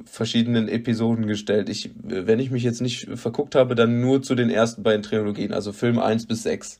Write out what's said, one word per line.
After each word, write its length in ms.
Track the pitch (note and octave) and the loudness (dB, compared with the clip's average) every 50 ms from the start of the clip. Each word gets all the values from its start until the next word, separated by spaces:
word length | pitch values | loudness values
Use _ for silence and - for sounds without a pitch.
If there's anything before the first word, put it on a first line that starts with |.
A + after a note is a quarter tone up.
| - | -16
verschiedenen 640 | - - - A2+ A2 - A#2 A#2 A#2+ A#2+ A2+ A2 G#2 | -12 -8 -6 -4 -2 0 0 2 2 2 2 2 0
Episoden 580 | A2+ A2+ A#2 B2+ A2+ A2 A2+ A2+ A2+ A2+ A2 | -2 -2 -2 -2 0 0 2 0 0 0 0
gestellt. 400 | G#2 G#2+ G#2 - - G2+ G#2+ F#2+ | -2 -2 -2 0 0 2 2 0
Ich, 220 | G#2 - - - - - - | -2 -4 -8 -8 -12 -14 -14
wenn 380 | - - - F#2+ F2+ G#2+ A#2 B2 | -10 -8 -6 -2 2 2 2 2
ich 120 | C3+ B2 | 2 -2
mich 120 | C3 A#2+ B2 | -2 0 0
jetzt 160 | A#2+ A#2 - | -2 -2 -2
nicht 280 | B2+ B2 - - - - A#2+ | -4 -4 -4 -6 -8 -10 -8
verguckt 380 | A#2+ - A#2+ - - C#3+ - - | -6 -6 -4 -2 -4 -2 2 4
habe, 220 | C#3 B2 B2 A#2+ | 4 4 4 4
dann 240 | A#2 A#2 A#2 A#2+ A#2+ | 4 4 4 4 2
nur 220 | B2 C3 C3+ C3+ | 4 4 2 2
zu 120 | C3+ - B2+ | 2 0 0
den 160 | B2 A#2+ A2+ | 2 2 2
ersten 320 | F#2+ G#2+ A#2 A#2 - G#2+ G2 | 4 2 2 2 0 0 2
beiden 200 | A2+ G#2+ G#2 G#2 | 2 2 2 0
Trilogien, 480 | - A2 G#2+ G#2 G#2 G#2 G#2+ G#2 G2+ | -2 -2 -2 0 -2 -2 -4 -4 -4
also 220 | - G#2+ G2+ G#2 G2+ | -4 -4 -6 -6 -6
Film 260 | - B2 A#2+ A#2 A#2 | -2 0 0 2 2
eins 260 | F#2+ G#2+ A2+ A#2 - | 2 2 0 0 -2
bis 180 | - A2+ A2 - | -4 -6 -4 -4
sechs. 360 | D#3 - - - - - | -4 -4 -6 -8 -14 -18